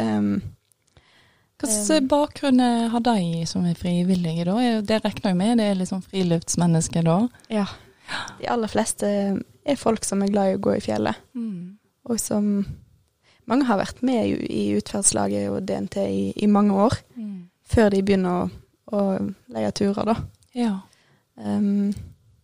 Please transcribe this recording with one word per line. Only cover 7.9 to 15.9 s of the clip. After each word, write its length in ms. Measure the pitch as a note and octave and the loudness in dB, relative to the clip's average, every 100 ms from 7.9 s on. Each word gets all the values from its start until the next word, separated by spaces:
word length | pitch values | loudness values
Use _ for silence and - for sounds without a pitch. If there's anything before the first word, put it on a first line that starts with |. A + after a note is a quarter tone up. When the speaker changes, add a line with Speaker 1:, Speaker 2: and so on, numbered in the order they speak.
| _ - - - - | _ -12 -10 -10 -8
Speaker 1:
De 80 | - | -4
aller 180 | A#3+ G#3+ | -2 -2
fleste 760 | G#3 A3+ - G3+ G3+ G3 G3 - _ - | -2 -2 -2 -2 0 0 -2 -6 _ -4
er 100 | C4+ | -2
folk 280 | A3+ A3 | 0 -2
som 180 | - G3 | -2 -2
er 60 | G3 | 0
glad 240 | G3+ F#3+ | 2 2
i 40 | G3 | 0
å 40 | |
gå 140 | G3+ G#3 | 0 0
i 40 | |
fjellet. 320 | G#3+ G#3+ A3 A3 _ B3 | -2 -2 -2 -4 _ -10
Speaker 2:
Mm. 420 | A3+ F3+ F3+ G#3 _ _ B3 | -8 -8 -12 -18 _ _ -6
Speaker 1:
Og 140 | A3+ | -4
som, 460 | - G#3+ G#3 G3+ G3 - - _ _ _ _ _ - | -2 0 0 0 -2 -8 -16 _ _ _ _ _ -2
mange 180 | B3+ B3+ | 0 2
har 120 | G3+ | 0
vært 220 | - - | -2 -4
med 220 | B3+ A#3+ G3+ | 0 0 0
i, 80 | - - | -2 -4
i 180 | G#3+ G3+ G#3 | -2 0 -2
utferdslaget 760 | - G#3 G3 G#3+ G3+ G3+ G3+ | -2 -2 0 2 0 -2 -4
og 160 | G3+ F#3+ | -4 -4
D 80 | G3+ | -6
N 120 | |
T 120 | G3 | -6